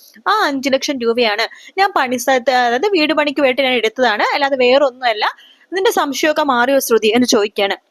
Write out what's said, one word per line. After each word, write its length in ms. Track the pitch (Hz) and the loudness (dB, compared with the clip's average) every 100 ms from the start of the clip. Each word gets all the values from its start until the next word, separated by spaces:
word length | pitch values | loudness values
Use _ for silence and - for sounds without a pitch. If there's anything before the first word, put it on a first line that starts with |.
| - - 359 | -20 -10 -2
ആ 80 | 427 | 0
അഞ്ചു 260 | 349 277 262 | 0 -2 -2
ലക്ഷം 280 | 269 269 277 | -2 -2 -4
രൂപയാണ് 480 | 233 233 233 208 226 - - - | -2 0 0 0 -4 -8 -12 -2
ഞാൻ 120 | 392 | -2
പണി 260 | 381 254 247 | 0 -2 -2
സ്ഥലത്ത്, 360 | 254 262 247 254 | 0 0 2 0
അതായത് 320 | 240 240 415 | 0 0 0
വീട് 240 | 381 302 311 | 0 2 0
പണിക്ക് 240 | 294 285 269 | 0 0 0
വേണ്ടി 160 | 254 | 0
ഞാൻ 140 | 262 254 | 0 0
എടുത്തതാണ്, 440 | 220 240 247 208 381 | -2 0 0 0 -2
അല്ലാതെ 260 | 349 277 269 | -2 -2 0
വേറൊന്നുമല്ല. 640 | 247 269 285 254 247 214 320 - - _ _ | 2 4 2 0 -4 -2 -4 -6 -16 _ _
നിന്റെ 200 | 359 392 | -2 0
സംശയമൊക്കെ 520 | - 294 262 311 302 | 0 -2 -2 -2 0
മാറിയോ 340 | 302 240 240 277 | 0 0 2 0
ശ്രുതി?" 300 | - 226 220 | 2 0 2
എന്ന് 180 | 226 247 | 2 2
ചോദിക്കാണ്. 500 | 233 208 - 196 180 _ | 2 0 -2 -4 -4 _